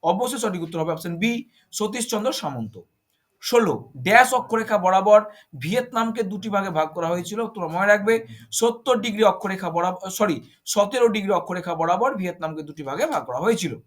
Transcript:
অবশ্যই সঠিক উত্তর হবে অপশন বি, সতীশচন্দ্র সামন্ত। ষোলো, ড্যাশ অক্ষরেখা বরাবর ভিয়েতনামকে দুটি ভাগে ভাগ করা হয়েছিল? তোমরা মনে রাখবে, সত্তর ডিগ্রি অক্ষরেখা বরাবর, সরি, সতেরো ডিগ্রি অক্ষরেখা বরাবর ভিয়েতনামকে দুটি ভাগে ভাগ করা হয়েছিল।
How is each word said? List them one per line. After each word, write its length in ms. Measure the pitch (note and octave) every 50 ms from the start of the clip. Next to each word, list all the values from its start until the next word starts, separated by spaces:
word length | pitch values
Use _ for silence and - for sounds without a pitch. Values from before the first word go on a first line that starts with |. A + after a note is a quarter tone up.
| -
অবশ্যই 360 | D#3+ F3+ F#3+ B3 B3 C4 B3
সঠিক 240 | A3 A3 F#3 F3 E3
উত্তর 180 | D#3+ E3 E3
হবে 120 | D#3+ E3 D#3+
অপশন 240 | D#3+ - F3+ E3+
বি, 280 | E3+ F#3 A3+ A#3+ A#3 - _ _ _ _ _ -
সতীশচন্দ্র 600 | - G#3 G#3 G#3 D#4 E4 - - G#3+ G#3 C4 -
সামন্ত। 480 | - - D#3 C#3 A#2+ A2+ A2 - F#2 E2+ _ _ _ _ _ _ _ _ _ _ _ -
ষোলো, 480 | - - A#3+ A3+ F3+ C#3 - - - -
ড্যাশ 380 | C3+ B2 D#3 G#3 A#3 B3+ B3 B3+
অক্ষরেখা 440 | B3 - - A3+ A3 A3 A3 A3 G3+
বরাবর 460 | F3+ F#3 F#3 F#3+ F#3+ G#3 G#3 G#3+ G#3+ G#3+ - - - _ -
ভিয়েতনামকে 680 | C#3 B2 D#3 G3 B3 B3 B3 - A3+ A3+ A3+ A3 A#3 A3+
দুটি 260 | F#3+ G#3 G#3 G3+ A3
ভাগে 220 | G3+ G3+ G3 G3
ভাগ 180 | E3+ D#3 D#3 D#3 -
করা 140 | F3 E3+ E3
হয়েছিল? 380 | F3 F3 E3+ - G#3 G#3+ A#3
তোমরা 220 | G#3+ - G#3 F3 D#3+
মনে 180 | D#3+ F3 F#3+
রাখবে, 400 | G3+ G#3 G#3 G3 G#3 A3+ A3+ A3+ - - - - - -
সত্তর 480 | - - A#3 A#3 A#3 - - B3 A3
ডিগ্রি 240 | G3 A#3+ G#3 G#3 A3
অক্ষরেখা 460 | G3+ F#3 - - G3 F#3+ F#3+ F#3+ F3
বরাবর, 400 | D#3+ E3+ F3 F#3 F3+ - - F#3+
সরি, 300 | F3+ - G#3+ G3+ D#3+ A#2 - - _ _ _
সতেরো 440 | - - G#3 G3+ G3+ G3+ B3+ A#3+ A#3
ডিগ্রি 240 | G3+ G#3+ G3 G3 G#3
অক্ষরেখা 420 | F3 F3 - F#3 F3+ E3+ F3 E3+
বরাবর 400 | D#3+ E3 E3 F3+ F#3+ A3+ C4+ -
ভিয়েতনামকে 480 | G3 F#3 F3+ E3+ - E3 D#3+ D#3+ D#3 D3+
দুটি 200 | D3 D3 - D3
ভাগে 240 | C3+ - - A#3+
ভাগ 200 | D#4+ D4 D#3+ A#2+
করা 120 | - B2 B2+
হয়েছিল। 400 | D#3+ G#3 A#3 - - D#3 A#2 - -